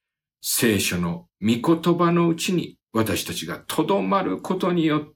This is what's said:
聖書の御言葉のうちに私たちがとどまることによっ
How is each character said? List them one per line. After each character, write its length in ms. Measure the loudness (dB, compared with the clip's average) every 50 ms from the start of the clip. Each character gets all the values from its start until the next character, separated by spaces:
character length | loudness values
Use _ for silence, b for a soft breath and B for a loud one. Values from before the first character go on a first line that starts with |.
| _ _ _ _ _ _ _ _
聖 380 | -6 -4 -2 2 2 2 2 2
書 180 | 0 -2 -2
の 300 | -2 -2 -2 -4 -6 -10 _ _ -4
御 340 | 0 0 0 2 2 2 2
言 220 | 2 2 2 2
葉 140 | 2 2 2
の 160 | 4 4 2
う 80 | 2 0
ち 160 | 0 -2 -2
に 260 | -2 -2 -2 -4 -10 _ _ _
私 320 | -2 -2 0 0 -2 -4 -4
た 100 | -6 -8
ち 120 | -8 -8
が 180 | -8 -10 -10 -10
と 200 | -6 -2 -2 0
ど 160 | 2 0 0
ま 200 | 0 0 0 0
る 180 | 0 -2 -4 -4
こ 160 | -4 -4 -4
と 180 | -2 -2 0 0
に 120 | 2 2
よ 120 | 2 0 0
っ 140 | -2 -6 -12